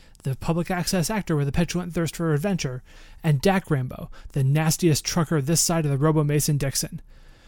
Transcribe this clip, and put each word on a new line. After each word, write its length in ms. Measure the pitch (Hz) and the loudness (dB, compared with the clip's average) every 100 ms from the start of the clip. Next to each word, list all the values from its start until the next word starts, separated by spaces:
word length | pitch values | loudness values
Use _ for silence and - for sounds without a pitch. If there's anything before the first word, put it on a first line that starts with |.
| - - | -20 -12
the 120 | 139 131 | -8 -6
public 340 | - 165 170 | -2 -2 -2
access 400 | 180 160 185 147 | -4 -2 0 0
actor 280 | 214 - 156 | -2 -2 0
with 100 | 143 | 0
a 60 | |
petulant 400 | 151 170 175 175 | 0 0 -2 -4
thirst 240 | 170 160 - | -4 -4 -2
for 160 | 165 | 0
adventure. 500 | 147 202 180 143 123 - - - - | 0 0 -2 -4 -8 -14 -20 -20 -6
And 180 | 160 139 | 0 2
Dak 300 | 196 190 - | 4 2 0
Rambo, 400 | 143 127 - - - - | -2 -2 -8 -14 -16 -8
the 100 | 147 | -2
nastiest 640 | 131 151 160 - 170 147 - | 2 4 2 2 2 2 0
trucker 360 | - 160 160 | -2 0 0
this 200 | 135 165 | 0 0
side 240 | - 165 156 | 2 0 0
of 60 | |
the 60 | 135 | 2
Robo 280 | 156 156 147 | 2 4 2
Mason 320 | 147 156 143 | 2 2 0
Dixon. 440 | 139 - - 165 - - - - | 0 -4 -6 -10 -16 -20 -20 -20